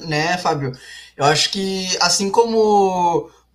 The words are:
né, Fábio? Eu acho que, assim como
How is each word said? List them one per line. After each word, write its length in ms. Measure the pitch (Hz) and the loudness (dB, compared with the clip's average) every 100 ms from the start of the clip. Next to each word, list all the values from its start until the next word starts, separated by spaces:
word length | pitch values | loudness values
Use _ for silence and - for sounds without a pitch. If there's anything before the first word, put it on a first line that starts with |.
né, 320 | 165 151 165 180 | -4 -2 0 -2
Fábio? 360 | 175 151 135 - - - - - | -2 -2 -4 -10 -16 -20 -16 0
Eu 80 | |
acho 260 | 139 156 - | 2 2 0
que, 460 | 196 190 190 185 190 | -2 -4 -4 -4 -2
assim 320 | 175 - 196 | 0 0 0
como 1000 | 233 233 226 214 208 190 180 175 165 - - _ | 2 2 2 4 4 2 2 0 0 -4 -14 _